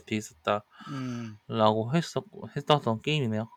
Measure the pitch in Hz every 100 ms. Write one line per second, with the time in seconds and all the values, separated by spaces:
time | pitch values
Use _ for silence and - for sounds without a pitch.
0 | - 107 - - 110 104 - - - 135
1 | 127 120 113 107 - 113 107 110 113 165
2 | - - - - 117 147 - 147 120 110
3 | 147 151 117 110 113